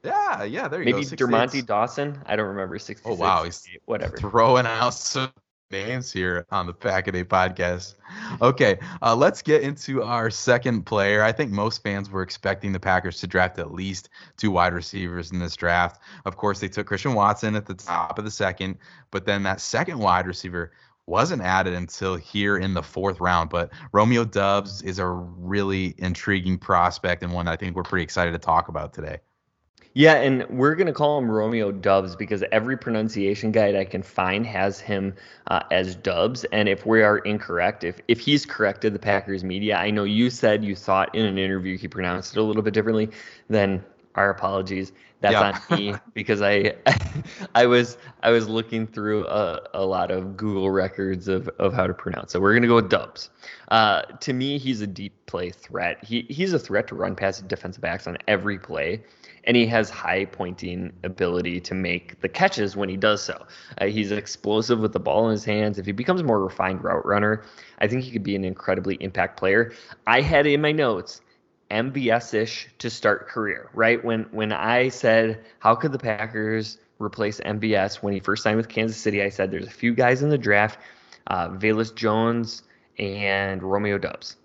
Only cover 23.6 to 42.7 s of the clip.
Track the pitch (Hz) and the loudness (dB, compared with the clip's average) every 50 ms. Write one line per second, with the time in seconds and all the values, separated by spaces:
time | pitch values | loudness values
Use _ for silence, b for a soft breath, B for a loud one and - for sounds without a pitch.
23.6 | 85 - B B B B - 101 107 117 123 117 117 113 - 101 98 98 98 101 | -4 -4 B B B B 2 4 4 6 4 2 2 0 0 0 2 4 2 2
24.6 | 98 98 98 98 - 95 92 98 92 90 90 90 90 87 87 90 87 90 98 101 | 0 -4 -12 -10 -8 -6 -4 -4 -4 -4 -4 -6 -8 -10 -12 -12 -6 -2 -2 0
25.6 | 101 98 98 95 95 87 - - 90 92 90 - - - 101 95 90 95 92 87 | 0 0 0 -2 -2 -4 -6 -4 -4 -4 -4 -4 -2 -2 -2 0 0 0 -2 -2
26.6 | - - 95 87 87 87 85 - - 90 87 87 92 87 87 87 85 85 82 82 | 0 2 2 4 4 2 0 -2 -2 -2 -2 -2 -4 -6 -4 -4 -2 -2 -4 -4
27.6 | 101 90 87 92 85 - - 92 82 - - 92 87 85 82 85 - 82 82 82 | -6 -6 -6 -6 -6 -2 -2 -2 -2 -2 0 0 0 0 -2 -4 -2 0 0 0
28.6 | 85 - 80 78 78 78 - - 78 78 78 78 _ _ _ _ _ _ _ _ | 0 -2 -6 -8 -8 -8 -10 -12 -10 -10 -12 -12 _ _ _ _ _ _ _ _
29.6 | _ _ _ b b b b 131 147 156 156 135 123 135 135 127 - - 107 127 | _ _ _ b b b b 8 8 10 10 8 6 4 2 2 0 -4 0 2
30.6 | 131 147 156 165 190 170 139 - 147 147 147 143 127 113 107 107 107 110 117 113 | 2 2 4 2 0 0 0 0 0 2 2 2 0 0 0 0 0 0 0 0
31.6 | 107 101 101 95 90 101 95 98 92 92 87 - 107 98 107 95 95 - - 110 | 0 -2 -4 0 2 4 4 4 4 0 -6 -8 -4 -4 -2 -2 0 2 2 2
32.6 | 110 123 135 - - 123 113 107 110 110 - 104 98 98 104 104 - 110 107 110 | 2 0 -4 -4 -4 -2 -2 0 0 -2 -2 0 0 0 0 0 -2 0 2 4
33.6 | 107 101 101 98 95 95 - 92 95 - - - 92 92 95 104 117 117 110 92 | 4 4 2 0 -2 -2 -6 -8 -8 -6 -2 -2 0 0 0 -2 -2 -4 -2 -2
34.6 | 95 101 98 - - - 104 98 98 98 95 B B B B B B - - 87 | -2 -2 -2 -6 -6 -4 -4 -2 -2 -4 -6 B B B B B B 0 0 0
35.6 | - - - 92 95 92 90 90 - 98 87 85 87 113 127 123 - - - 107 | 0 2 2 2 2 0 -6 -4 -4 -2 0 2 2 0 0 -4 -6 -2 0 2
36.6 | 104 101 98 - - 110 110 113 107 104 104 101 - 104 104 104 - - 87 87 | 2 2 0 0 0 2 4 6 6 6 4 4 0 -2 -4 -4 -4 -4 -2 0
37.6 | 87 98 110 - - 104 - - - - 117 113 - - 147 143 - - - - | 0 0 0 -2 -6 -8 -8 -6 0 0 0 2 4 2 2 2 2 -2 -2 0
38.6 | 107 98 101 - - 110 101 98 - 101 101 98 95 - 98 92 90 95 90 98 | 0 0 0 0 -2 -2 -2 -2 0 0 0 0 0 -2 -6 -6 -4 -6 -4 -4
39.6 | 104 104 104 87 87 104 104 107 101 101 104 107 120 123 120 - - 113 107 107 | -2 0 0 0 0 0 0 0 0 2 2 2 2 2 0 2 2 4 4 2
40.6 | 107 101 98 92 - - 95 95 92 - - 110 110 104 95 98 95 95 95 95 | 0 -4 -6 -4 0 0 2 2 2 0 0 0 0 0 0 0 0 0 -2 -2
41.6 | 90 95 92 92 - 87 - - 92 90 90 95 92 - - 107 110 107 107 110 | -4 -4 -6 -6 -8 -8 -8 -4 -4 -2 -4 -4 -6 -4 -2 0 0 2 0 0
42.6 | 104 110 | 0 0